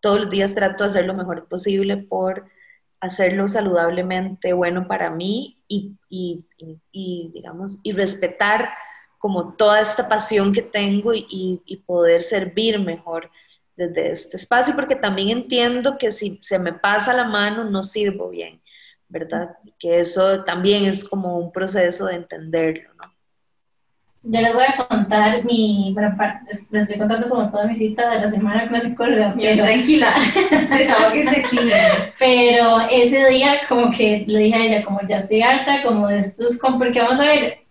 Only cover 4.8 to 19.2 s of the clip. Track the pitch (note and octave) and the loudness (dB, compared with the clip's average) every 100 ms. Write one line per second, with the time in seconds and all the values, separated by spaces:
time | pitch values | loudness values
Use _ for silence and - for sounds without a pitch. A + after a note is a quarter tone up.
4.8 | F3+ F#3+ E3+ E3 F#3 A3 C#4+ _ _ G#3 | -4 -4 -4 -6 -6 -6 -8 _ _ -8
5.8 | G3 - _ F#3 F3+ F3 E3+ _ D#3+ D#3+ | -8 -18 _ -10 -8 -10 -14 _ -20 -20
6.8 | _ G3 F#3 F3 E3 E3 - E3+ G3 - | _ -14 -10 -10 -12 -16 -18 -14 -14 -12
7.8 | G#3+ G3 F#3+ G3 F3 - G3+ G#3+ G#3+ - | -8 -4 -4 -2 -6 -2 0 0 -2 -10
8.8 | - - _ _ G#3+ F3+ D#3+ - G#3+ G#3 | -20 -20 _ _ -4 -4 -6 2 4 4
9.8 | G#3+ - F#3+ A3 - G#3+ G3 G3+ A3+ G#3 | 2 -2 -2 -2 0 0 2 0 -2 -4
10.8 | G3+ G3+ G#3 A3+ - F#3+ F#3 F3+ - F#3+ | 0 0 0 -4 -4 -8 -6 -6 -10 -18
11.8 | _ F3 E3+ E3+ E3+ G#3 F#3 F3 A3+ G#3 | _ 2 4 4 2 -4 -2 -2 0 0
12.8 | F#3 E3 E3+ E3 - _ _ _ _ - | -4 -6 -8 -10 -10 _ _ _ _ -8
13.8 | F3 E3+ D3+ E3+ - F#3 - A#3+ B3+ C#4+ | -4 -2 -4 -4 -10 -14 -2 0 0 -2
14.8 | C4+ C4+ G#3 F#3+ G3 A#3 A#3+ B3 A#3+ B3 | -2 -2 -2 -2 -2 -4 -2 0 0 0
15.8 | B3 C#4 A3+ G#3 G3+ F3 - F#3+ F3 E3+ | -2 -2 -4 -4 -10 -10 -6 -4 -4 -4
16.8 | G3+ G#3 G#3 B3+ A#3 G#3 G#3 G#3+ A3 G3 | -2 0 0 0 0 -2 -2 -4 -4 -4
17.8 | F#3+ A3 G#3 F#3+ F3+ E3+ E3 E3 _ _ | -4 -4 -4 -4 -10 -10 -14 -16 _ _
18.8 | _ _ _ E3+ | _ _ _ -14